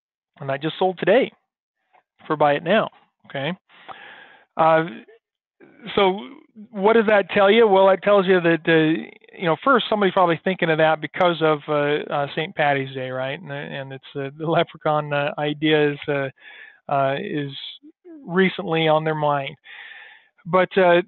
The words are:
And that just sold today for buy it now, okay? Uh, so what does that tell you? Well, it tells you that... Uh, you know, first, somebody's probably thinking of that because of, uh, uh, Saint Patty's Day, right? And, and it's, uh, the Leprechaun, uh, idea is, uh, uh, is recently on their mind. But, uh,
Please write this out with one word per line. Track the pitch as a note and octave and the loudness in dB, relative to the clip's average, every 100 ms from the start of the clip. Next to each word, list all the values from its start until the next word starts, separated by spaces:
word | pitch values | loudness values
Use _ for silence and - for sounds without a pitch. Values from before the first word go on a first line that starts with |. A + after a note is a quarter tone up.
| _ _ _ - | _ _ _ -14
And | C#3 | -8
that | C#3 | -6
just | D#3 - | -6 -4
sold | F#3 F3+ | -4 -2
today | E3 A#3 - _ _ _ _ _ _ _ _ _ - | 2 2 0 _ _ _ _ _ _ _ _ _ -6
for | D#3 | 0
buy | D3 | 0
it | C#3+ | 0
now, | E3 G#3+ D3+ _ _ _ _ | 0 0 -2 _ _ _ _
okay? | C#3 C#3 F#3 _ _ - - - - - _ _ - | -8 -8 -10 _ _ -20 -20 -20 -20 -20 _ _ 0
Uh, | D#3+ D#3+ E3 A2 D4+ A4+ _ _ _ _ - _ G#3+ - | 2 2 0 -8 -20 _ _ _ _ _ -20 _ -6 0
so | G3 G3 B3 - _ G#3+ G#3 | 0 0 -10 -20 _ -20 -16
what | G#3 G3+ | -2 2
does | A3+ G#3 | 4 4
that | G#3 F#3+ | 2 2
tell | G#3 G3 | 2 4
you? | A3+ A3 | 6 6
Well, | F#3+ F#3+ | 6 4
it | F#3+ | 4
tells | G3+ G3+ F#3 | 2 2 4
you | F#3 | 2
that... | E3 E3 E3 | 2 0 2
Uh, | E3 D#3 F3+ - - _ - | 2 2 -2 -6 -18 _ -6
you | E3+ | -4
know, | D#3 | 0
first, | C#4 B3 - | 2 2 2
somebody's | G#3+ G3 | 0 0
probably | G3 F3 D#3+ | 2 2 2
thinking | F#3+ F3+ E3 | -2 -2 0
of | D#3 | 2
that | D#3+ D#3 | 2 0
because | D3+ - F3+ D#3+ | -4 0 0 2
of, | D#3 D3+ D3+ | 0 0 -2
uh, | D3 C#3+ D3 - | -2 0 -2 -4
uh, | D3 C#3 - | -6 -6 -6
Saint | D#3 - | -8 -2
Patty's | D3 C#3 C3+ | 0 0 -4
Day, | C3+ B2+ | -8 -8
right? | C3 C3 D#3 | -8 -8 -10
And, | D#3 | -12
and | C#3+ D3+ C#3+ C3+ | -14 -12 -12 -12
it's, | C3+ - C#3+ | -16 -14 -12
uh, | C3+ D3 | -12 -8
the | D#3+ | -2
Leprechaun, | E3 D#3+ D#3+ D#3+ D3+ D3 | 0 0 -4 -2 -2 -2
uh, | C#3+ C#3+ - | -4 -4 -4
idea | D3 D3 D#3 D3+ D3 | -6 -2 2 2 2
is, | C#3+ - | -2 -6
uh, | C#3+ C3+ - - - - _ - | -4 -6 -10 -20 -20 -20 _ -4
uh, | C#3 C3+ C#3 | -2 -2 -4
is | - D3 C#3+ C3+ - - D4+ _ F4+ D#4 A3+ | -6 -6 -8 -12 -18 -20 -20 _ -20 -20 -4
recently | F3 F#3 - F#3 D#3+ D#3+ | 0 0 0 -4 0 2
on | D#3 | 2
their | D#3 D#3 | 0 -2
mind. | D3 C#3+ C#3 D3+ - - - - - - _ _ E3+ | -2 -2 -6 -14 -20 -20 -20 -20 -20 -20 _ _ -2
But, | F3+ F3+ G3 | 0 2 2
uh, | F3+ F3 | 4 4